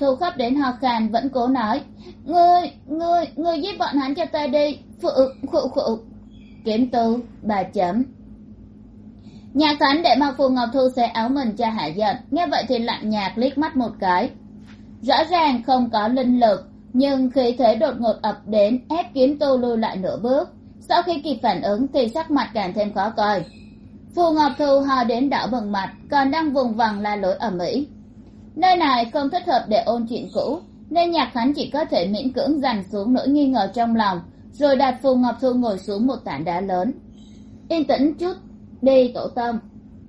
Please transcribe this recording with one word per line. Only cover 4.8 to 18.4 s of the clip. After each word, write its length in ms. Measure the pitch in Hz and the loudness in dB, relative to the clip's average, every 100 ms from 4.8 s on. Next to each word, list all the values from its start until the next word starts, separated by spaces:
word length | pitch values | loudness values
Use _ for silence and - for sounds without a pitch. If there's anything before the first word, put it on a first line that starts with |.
| - - | -14 -6
khụ, 60 | 339 - 262 - 269 | 0 2 2 -2 -4
khụ, 160 | 320 262 | -2 -2
khụ." 300 | 277 - 226 - - - - - - | -2 -2 -4 -8 -20 -20 -20 -20 -10
Kiếm 260 | 226 220 254 | -2 0 0
tu, 280 | 240 226 240 233 - | 0 0 0 -6 -8
bà 200 | 202 202 | -4 -2
chấm. 420 | 185 208 175 208 262 - - - - - - - - - - - - - - | -2 -2 0 0 -4 -8 -20 -20 -20 -20 -20 -20 -20 -20 -20 -20 -20 -20 -4
Nhạc 220 | 262 302 294 | 0 2 4
Thánh 220 | 285 294 | 2 4
để 120 | 339 262 | 4 4
mặc 160 | 285 269 | 2 2
Phù 100 | 269 | 0
Ngọc 200 | 254 233 | 2 0
Thu 160 | 269 254 254 | 2 2 2
xé 100 | 226 | 0
áo 220 | 233 226 | 0 -2
mình 280 | 277 247 202 | -2 -2 -2
cho 100 | 233 | -2
hạ 200 | 220 156 | -2 -4
giận, 300 | 175 214 180 - | -2 -2 -2 -4
nghe 160 | 302 339 | -2 0
vậy 180 | 302 220 | -2 0
thì 100 | 247 | -2
lạnh 300 | 233 202 214 | -2 -4 -4
nhạt 240 | 214 190 202 | -4 -4 -2
liếc 220 | 262 277 | -2 0
mắt 180 | 311 254 | -2 -2
một 140 | 240 - | -4 -2
cái. 300 | 190 180 233 - - - - - - - | 0 0 0 -6 -20 -20 -20 -20 -20 -6
Rõ 220 | 226 262 320 | 0 0 2
ràng 320 | 349 302 247 | 2 2 0
không 280 | 254 254 233 | 0 0 0
có 180 | 220 214 | -2 0
linh 320 | 254 247 247 | 0 2 4
lực, 280 | 226 190 - - - | 4 2 -4 -20 -4
nhưng 380 | 247 277 269 254 | 0 2 2 0
khí 260 | 269 240 247 | 2 0 4
thế 160 | 233 | 2
đột 200 | 320 311 233 | 4 0 0
ngột 180 | 226 202 | -2 -2
ập 140 | 214 202 | -4 -6